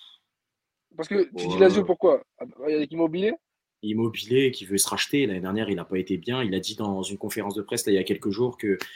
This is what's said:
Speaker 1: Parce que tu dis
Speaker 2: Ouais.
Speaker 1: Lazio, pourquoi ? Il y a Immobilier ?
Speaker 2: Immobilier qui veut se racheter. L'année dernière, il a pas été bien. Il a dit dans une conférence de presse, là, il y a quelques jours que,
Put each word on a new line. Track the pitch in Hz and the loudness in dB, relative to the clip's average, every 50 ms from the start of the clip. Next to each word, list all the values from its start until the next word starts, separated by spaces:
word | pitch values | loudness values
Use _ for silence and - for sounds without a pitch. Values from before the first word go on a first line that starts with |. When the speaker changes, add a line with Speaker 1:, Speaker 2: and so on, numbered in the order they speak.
| - - - _ _ _ _ _ _ _ _ _ _ _ _ _ _ _ _ | -20 -20 -20 _ _ _ _ _ _ _ _ _ _ _ _ _ _ _ _
Speaker 1:
Parce | 160 160 - | -10 -6 -2
que | 202 202 175 | 0 0 0
tu | - - 175 175 | 0 -4 -4 -4
dis | 170 175 | 0 6
Speaker 2:
Ouais. | 185 | 8
Speaker 1:
Lazio, | 196 185 196 214 180 | 8 8 8 6 2
pourquoi ? | 185 175 - 196 170 139 - - _ _ - 127 123 - 123 135 | 2 2 4 4 4 4 4 0 _ _ -14 -14 -14 -12 -8 -4
Il | 156 156 | -2 0
y | |
a | 151 147 139 | 0 -2 -2
Immobilier ? | 156 165 165 160 156 185 196 220 294 - _ _ _ _ _ _ _ _ | 0 0 0 0 0 0 0 0 -2 -4 _ _ _ _ _ _ _ _
Speaker 2:
Immobilier | - 107 107 113 113 113 110 - 101 107 123 135 139 127 | -6 -4 0 0 0 0 -2 -6 -2 0 2 4 4 2
qui | 123 - 98 | 0 -4 -4
veut | 92 101 98 | -2 0 0
se | - - | 0 0
racheter. | 104 - - - 147 143 135 | -2 -4 -2 0 0 0 0
L'année | 110 95 92 | 0 -2 -4
dernière, | 90 92 98 110 110 101 | -4 -4 -2 -2 -2 -2
il | 98 85 | -2 -4
a | 82 | -4
pas | - 95 92 | -4 -4 -4
été | 92 - 95 | -2 -2 -4
bien. | 85 85 117 123 131 | -4 -4 -4 -2 -2
Il | 120 95 95 | -2 -2 -2
a | 92 | -4
dit | - - 107 | -4 -6 -6
dans | - 107 101 98 95 | -6 -4 -4 -4 -4
une | 92 95 101 - | -4 -6 -8 -8
conférence | - 101 - 113 101 101 98 | -8 -6 -6 -4 -6 -4 -6
de | 107 | -6
presse, | 98 - 120 117 - | -6 -4 -6 -2 2
là, | 110 | 2
il | 98 | 2
y | 95 | 2
a | 92 | 2
quelques | - 98 - - 107 | 0 -2 -2 -2 -4
jours | 98 113 127 120 - | -2 0 -2 -2 -2
que, | - 113 101 95 - - - - | -2 -2 -2 -2 -2 -4 -8 -12